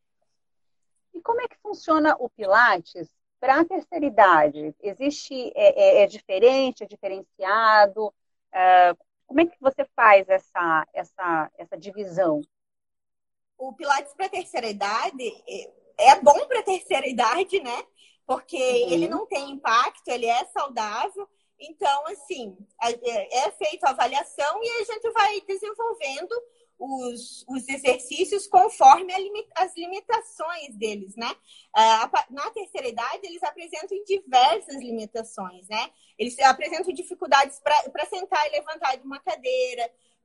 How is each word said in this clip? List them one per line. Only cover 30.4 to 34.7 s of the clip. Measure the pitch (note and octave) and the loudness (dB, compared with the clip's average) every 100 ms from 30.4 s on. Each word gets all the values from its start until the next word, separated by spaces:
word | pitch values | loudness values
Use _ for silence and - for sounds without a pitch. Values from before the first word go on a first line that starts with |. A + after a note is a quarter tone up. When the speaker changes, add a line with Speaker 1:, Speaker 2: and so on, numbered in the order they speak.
| D#4+ F4 C#4+ G#3 | -10 -10 -14 -10
Speaker 2:
deles, | G#3+ G#3 G3 A3+ | -8 -8 -14 -12
né? | A#3 - _ - _ | -10 -12 _ -20 _
Ah, | G#3+ A3+ A3 | 4 4 4
a | A#3+ | 2
pa-, | - - | -2 -2
na | C4+ D#4+ | -6 -10
terceira | A4 F#4 E4+ C4 | -10 -12 -10 -10
idade, | A3+ A#3+ F4+ F#4+ | -8 -8 -8 -14
eles | F4 | -10
apresentam | E4+ - E4 D#4 F#4+ G4+ G#4 | -10 -10 -14 -14 -10 -10 -4
diversas | G4 C4 B3 C4 E4+ - | -6 0 4 4 2 -6